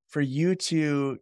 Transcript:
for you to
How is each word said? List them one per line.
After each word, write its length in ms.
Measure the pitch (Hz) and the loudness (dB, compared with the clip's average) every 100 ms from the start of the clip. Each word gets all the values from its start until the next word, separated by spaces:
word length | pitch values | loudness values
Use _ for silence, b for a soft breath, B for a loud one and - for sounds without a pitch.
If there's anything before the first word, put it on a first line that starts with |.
| _ | _
for 140 | 151 | -2
you 340 | 139 135 170 | -2 0 0
to 640 | 185 - 165 151 143 139 123 | 0 0 0 2 0 0 -4